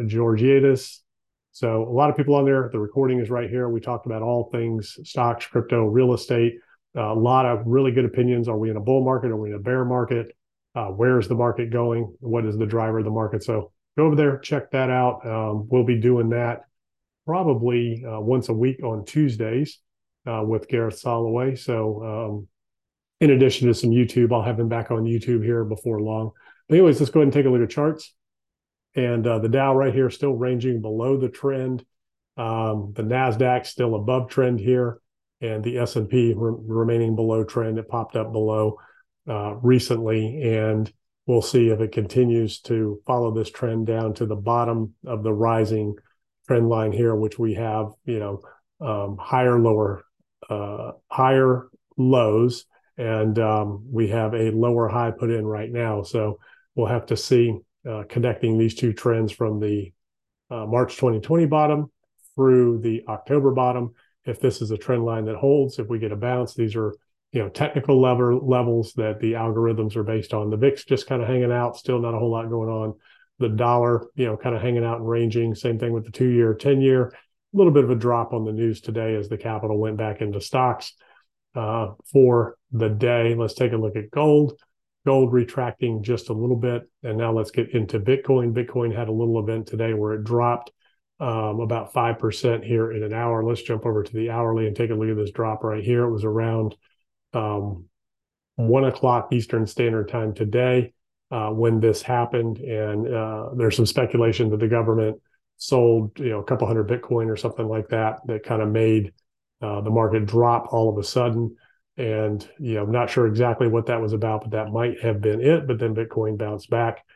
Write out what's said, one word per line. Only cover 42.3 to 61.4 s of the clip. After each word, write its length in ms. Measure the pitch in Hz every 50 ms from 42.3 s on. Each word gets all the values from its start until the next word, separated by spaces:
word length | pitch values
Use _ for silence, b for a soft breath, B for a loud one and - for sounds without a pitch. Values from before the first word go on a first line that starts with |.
| 117 117 113 107 - -
to 380 | - - 117 113 110 104 104 104 -
follow 260 | - 127 120 120 113
this 180 | 107 113 107 -
trend 380 | - - 123 113 113 113 110
down 260 | 113 113 113 110 110 101
to 100 | - 117
the 100 | 104 107
bottom 580 | 101 101 117 120 120 120 117 113 113 110 107 - _ -
of 180 | 131 117 107 104
the 80 | 113
rising 640 | 107 104 113 117 113 113 107 101 113 107 107 104 104 - _ _ _ _ _ _ _ _ _
trend 200 | - 127 117 113
line 240 | 117 117 110 110 107
here, 240 | 98 110 120 113 110
which 240 | 107 110 107 - -
we 140 | 117 110 101
have, 380 | 113 117 110 107 110 110 104 - _ _
you 160 | 127 117 107
know, 220 | 104 101 101 98 B B B B _ _ _ - 156
um, 300 | 113 107 101 101 101 101
higher, 400 | 98 - - 131 127 127 123 120
lower, 460 | 120 117 113 110 107 107 101 98 - - _ _ _ _ _ _ _ - -
uh, 420 | 107 104 104 101 101 - 113 120 - - _
higher 640 | - - - 131 131 135 135 131 131 127 123 - - _ _ _ _ _
lows, 680 | - 127 127 131 123 117 107 104 113 120 123 120 - - _ _ _ _ _ _
and, 420 | - 120 113 110 110 110 110 107 117
um, 460 | 110 107 107 107 104 104 101 101 110 135
we 200 | 123 113 113 98
have 240 | 113 117 110 107 117
a 180 | 113 110 110
lower 380 | 107 113 120 120 117 120 117 110
high 220 | 120 120 117 113
put 180 | 113 - 123 113
in 160 | 117 110 107
right 260 | 107 107 104 110 117
now. 300 | 120 120 117 113 107 104
So 380 | 98 - - 113 107 107 98 b b b b b b b _
we'll 120 | - 113
have 180 | 101 123 117 -
to 100 | - 117
see, 420 | - - - 135 120 120 117 104 - - _ _ _ -
uh, 160 | 127 110 107 104 -
connecting 480 | - 120 117 123 104 - - 113 110
these 180 | 113 110 113 -
two 180 | - 123 117 110
trends 380 | - - 123 117 113 110 104
from 280 | - - 120 107 107 104
the, 320 | 107 104 104 104 95 90 - _ _ _ _ _ _ _ _ _ _ -
uh, 140 | - - -
March 300 | 107 120 123 123 - -
twenty 220 | - 131 123 113 107
twenty 260 | - - 165 170